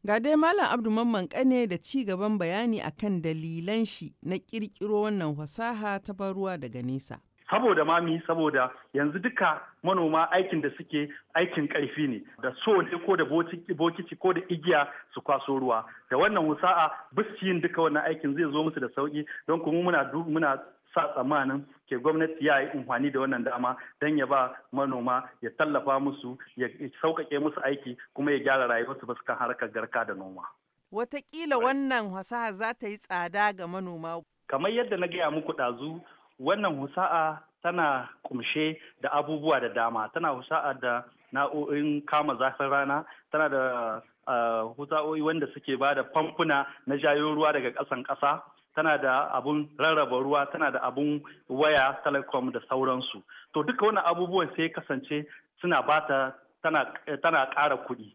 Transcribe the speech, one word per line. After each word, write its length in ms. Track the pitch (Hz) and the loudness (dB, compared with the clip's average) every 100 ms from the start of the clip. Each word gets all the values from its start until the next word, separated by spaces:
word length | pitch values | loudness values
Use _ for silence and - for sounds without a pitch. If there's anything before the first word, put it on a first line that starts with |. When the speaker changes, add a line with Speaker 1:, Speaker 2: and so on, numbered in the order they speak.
| 202 | 2
Speaker 1:
Ga 140 | 214 | 2
dai 160 | 262 302 | 4 4
Malam 300 | 320 403 320 | 4 4 2
Abdu 180 | 247 220 | 0 0
Mamman 380 | 214 240 214 185 | 2 2 0 -2
Kane 400 | - 262 254 226 | 2 4 4 2
da 80 | 170 | -2
ci 280 | - 269 208 | -4 -4 -2
gaban 320 | 185 208 214 | -2 0 0
bayani 420 | 170 196 233 214 | 0 0 0 -2
a 120 | - | -4
kan 280 | - 208 185 | -6 -2 -2
dalilan 640 | 160 160 160 165 175 220 220 | -2 -4 -6 -6 -2 0 -2
shi 280 | - 165 _ | -4 -14 _
na 120 | - 185 | -6 -6
ƙirƙiro 640 | _ 226 208 _ 208 208 | _ -8 -8 _ -2 0
wannan 320 | 214 202 160 147 | 2 0 -2 -4
fasaha 640 | 151 - 233 226 214 196 | -8 -6 -6 -4 -4 -4
ta 120 | 196 | -6
ban 200 | 196 196 | -6 -6
ruwa 240 | 190 190 175 | -2 -4 -4
daga 240 | 127 123 | -8 -6
nesa. 380 | 123 135 - - _ _ - | -4 -6 -8 -18 _ _ -2
Speaker 2:
Saboda 360 | 208 240 175 151 | 2 4 4 4
ma 140 | 170 | 4
mi, 200 | 170 165 - | 2 -2 0
saboda 440 | 165 156 135 127 - - | 2 2 2 0 -2 -6
yanzu 260 | 143 147 175 | 0 0 0
duka 420 | 226 - 180 151 - _ | -2 2 2 2 -6 _
manoma 460 | 170 190 160 160 165 | 0 2 4 4 4
aikin 300 | 180 190 165 | 2 2 0
da 80 | 139 - | -2 -6
suke 320 | 165 151 147 - _ 160 | -6 -4 -4 -8 _ 0
aikin 320 | 175 - 143 | 0 0 0
ƙarfi 400 | 156 143 151 147 | -2 -2 0 -2
ne, 120 | 107 - - | -2 -10 -8
da 100 | 131 127 - | -8 -2 4
so 160 | 196 | 4
ne 80 | 170 170 - | 4 -4 0
ko 100 | 185 | 2
da 80 | |
boti-, 400 | 160 160 170 170 - 151 | 4 2 0 -6 -6 0
bokiti 400 | 170 170 175 165 | 0 0 -12 0
ko 140 | 185 | 0
da 80 | 175 185 | 0 -2
igiya 380 | 170 160 151 143 - - | -2 2 2 2 -4 -14
su 80 | - | -8
kwaso 380 | - 139 - 135 | 0 0 0 0
ruwa. 260 | 127 113 - - _ | 2 0 -2 -18 _
Da 60 | 127 | 2
wannan 260 | 196 208 156 | 4 4 2
husa'a 460 | 147 185 175 156 - - | 2 4 4 4 0 -4
bus 120 | 135 220 - | -4 -4 -2
yin 200 | 190 175 | 0 0
duka 200 | 170 165 | 0 2
wannan 220 | 160 147 156 | 2 2 0
aikin 280 | 156 147 139 | -2 -2 0
zai 160 | 160 | 0
zo 120 | 147 | 0
musu 160 | 156 151 | -2 -2
da 80 | 123 - | -6 -4
sauƙi, 300 | 147 147 147 - - | -4 -4 -8 -8 -2
don 120 | 165 | -2
kuma 200 | 165 165 | 2 0
muna 200 | 180 165 135 | 2 2 0
du-, 140 | 151 165 | -2 -2
muna 320 | 156 151 135 - _ _ | 0 2 0 -6 _ _
sa 140 | 170 147 | -2 0
tsammanin 500 | 139 127 147 135 139 143 - _ | -2 0 2 2 -2 -6 -20 _
ke 60 | 127 | 0
gwamnati 440 | 143 160 160 160 147 | 2 2 0 0 2
ya 140 | 139 | 4
yi 100 | - 143 | 2 -4
amfani 360 | 127 123 143 | -4 0 0
da 80 | 135 | 0
wannan 240 | 135 123 | 0 0
dama 340 | 117 123 123 127 - _ | -2 0 -2 -2 -10 _
don 160 | 147 151 | 0 2
ya 80 | 131 | 2
ba 260 | 139 127 - _ | 2 2 -2 _
manoma, 500 | 143 139 127 120 127 131 - | -2 -2 0 0 0 -2 -10
ya 80 | - - | -10 -2
tallafa 420 | 156 139 139 135 | 0 2 2 2
musu, 380 | 139 135 123 127 - - | 0 -4 -12 -12 -16 -6
ya 100 | 123 - 143 - | -6 -6 -12 -2
sauƙaƙe 380 | 160 160 151 143 | -2 -2 -2 -2
musu 220 | 151 147 | -2 -2
aiki, 340 | 135 139 127 123 - | -2 -2 -6 -14 -14
kuma 180 | - 143 | -4 0
ya 80 | 139 | 2
gyara 280 | 139 135 123 | 2 2 2
rayuwarsu 380 | 117 120 135 113 | 0 0 -6 -8
bisa 160 | 120 - | -8 -6
kan 120 | 117 | -2
harkar 320 | 123 123 120 | -2 -2 -6
garka 340 | 113 110 120 113 | -6 -4 -4 -4
da 80 | |
noma. 300 | 95 95 92 - - _ _ _ | -6 -10 -14 -16 -16 _ _ _
Speaker 1:
Wataƙila 680 | 202 240 285 _ 311 330 262 | -8 -6 -8 _ -8 0 2
wannan 540 | 247 277 269 247 208 | 2 0 0 0 -2
fasaha 420 | 185 190 240 226 | -8 -8 -4 -4
za 200 | 185 226 | -4 -6
ta 140 | - 214 | -6 -10
yi 100 | 208 | -12
tsada 560 | - 180 175 196 208 | -6 -4 -2 2 2
ga 140 | 190 175 | 0 -6
manoma. 540 | 185 185 170 165 170 _ _ - | -6 -6 -8 -8 -8 _ _ -4
Speaker 2:
Kamar 240 | 135 190 | -2 0
yadda 260 | 233 226 196 | 0 -2 -2
na 100 | 175 | -2
gaya 240 | 180 156 | 0 -2
muku 200 | 156 156 | -2 -4
ɗazu, 480 | 156 123 120 147 165 - - _ _ | -2 -2 -4 -10 -10 -16 -20 _ _
wannan 400 | 131 202 202 143 | 0 0 0 -2
husa'a 600 | 139 - 185 165 156 151 _ _ | -6 -2 0 2 0 -4 _ _
tana 460 | 170 175 156 131 123 - | -4 0 2 0 -4 -14
kumshe 540 | - 127 117 156 156 160 - _ | -8 -6 -4 -2 -2 -4 -14 _
da 80 | - | -2
abubuwa 480 | 147 143 156 156 135 | -2 -2 -2 2 2
da 60 | 117 | 2
dama. 400 | 120 117 117 107 | 0 0 0 -4
Tana 160 | 165 165 | -2 -2
husa'a 440 | 127 - 156 147 131 | -2 -2 -2 -2 -2
da 220 | 127 120 123 _ _ | -2 -2 -6 _ _
na'u'in 720 | 135 139 151 143 147 151 147 147 | -2 0 0 -2 0 0 -2 0
kama 300 | 151 147 120 | 0 2 0
zafin 320 | 131 - 139 | 0 0 0
rana, 360 | 139 139 143 160 - _ | 2 2 -2 -4 -20 _
tana 180 | 151 151 | 0 2
da, 520 | 135 131 123 113 110 - _ - | 2 0 0 -4 -6 -10 _ -2
ah, 360 | 123 117 113 110 117 | 0 2 0 -2 -8
husa'o'i 440 | 143 156 151 156 | -2 -2 0 0
wanda 260 | 151 160 143 | 0 0 -4
suke 240 | 151 - 127 | -6 -4 0
ba 140 | 139 135 | 2 2
da 80 | |
famfuna 640 | 127 160 156 - 160 139 139 - - | 0 0 -2 0 2 2 0 -6 -4
na 100 | 143 | 0
jayo 400 | 151 147 151 151 | 2 4 2 4
ruwa 180 | 156 | 4
daga 180 | 143 123 | 4 0
ƙasan 320 | - 143 127 127 | -4 -4 -6 -4
ƙasa, 360 | 135 139 147 - _ _ - | 0 0 0 -6 _ _ -2
tana 220 | 156 143 | 2 2
da 320 | 131 131 156 | 2 2 0
abun 340 | 135 131 151 147 - | -2 0 -2 -2 0
rarraba 440 | 156 156 131 127 | 2 4 2 2
ruwa, 220 | 135 143 143 | 2 2 0
tana 200 | 165 147 | 0 0
da 80 | 127 | 0
abun 420 | 127 127 147 147 147 - - | -2 0 0 -2 -6 -20 -8
waya, 480 | 131 151 147 135 135 147 | 2 4 6 4 2 -2
telecom 460 | 139 135 135 127 | -2 -2 -2 -2
da 60 | 123 - | -4 -4
sauransu. 540 | 131 131 127 127 98 - - - | 0 0 0 -4 -10 -16 -20 -6
To, 100 | 156 | -2
duka 220 | 151 - 208 | -2 2 2
wannan 200 | 202 170 | 4 2
abubuwan 440 | 175 175 185 160 - | 0 2 2 0 -2
sai 140 | 160 | -2
kasance 560 | 160 - 135 135 147 147 - _ _ | -4 -6 -6 -4 -6 -6 -18 _ _
suna 200 | 180 151 | 0 2
bata, 540 | 151 151 151 135 131 - _ _ | 4 2 2 0 0 -4 _ _
tana, 300 | 160 156 127 - - 143 | 0 0 0 -6 -8 0
tana 260 | 170 160 131 - | 2 2 2 2
ƙara 220 | 147 135 - | 2 0 -4
kuɗi. 260 | 120 104 | -10 -12